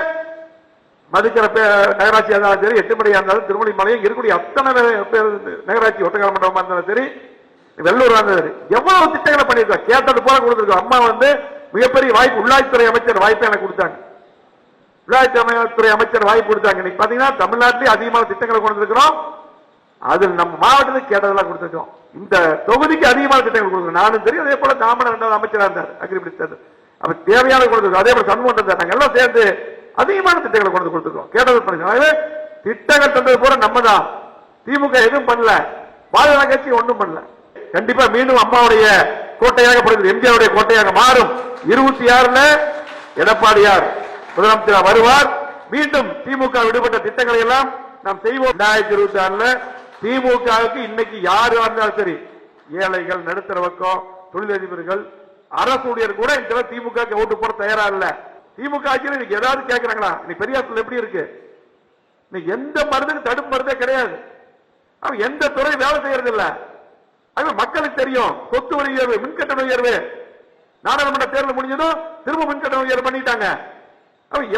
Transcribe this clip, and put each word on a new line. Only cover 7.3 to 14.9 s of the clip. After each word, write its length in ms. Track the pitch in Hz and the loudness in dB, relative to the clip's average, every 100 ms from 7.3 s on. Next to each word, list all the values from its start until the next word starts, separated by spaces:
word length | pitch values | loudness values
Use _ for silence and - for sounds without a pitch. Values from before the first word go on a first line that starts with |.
| - _ _ _ - | -20 _ _ _ -4
வெள்ளூரா 420 | 160 240 254 226 | -2 2 4 4
இருந்தாலும் 200 | 208 185 | 2 0
சரி, 140 | 151 - - 226 | -2 -8 -2 -2
எவ்வளவு 340 | 320 370 320 - | 2 4 4 0
திட்டங்களை 280 | 302 294 269 | 0 0 2
பண்ணிருக்கோம், 340 | 247 214 175 - | 0 0 0 2
கேட்டது 320 | 254 269 254 247 | 2 2 2 4
போல 100 | 269 | 4
கொடுத்துருக்கோம். 400 | 240 226 202 185 | 4 2 2 0
அம்மா 140 | - 254 233 | 2 2 4
வந்து 180 | 214 269 285 - - - 190 | 4 2 2 -2 -16 -8 0
மிகப்பெரிய 360 | 254 262 262 240 | 2 4 4 4
வாய்ப்பு, 260 | 254 220 | 4 2
உள்ளாட்சித்துறை 440 | 220 269 254 240 233 | 4 4 4 4 4
அமைச்சர் 340 | 226 233 202 202 | 4 2 2 2
வாய்ப்பை 200 | 214 226 | 2 0
எனக்கு 160 | 202 190 | -2 -4
கொடுத்தாங்க. 320 | - 185 - - - _ _ _ _ _ _ _ | -4 -4 -6 -20 -20 _ _ _ _ _ _ _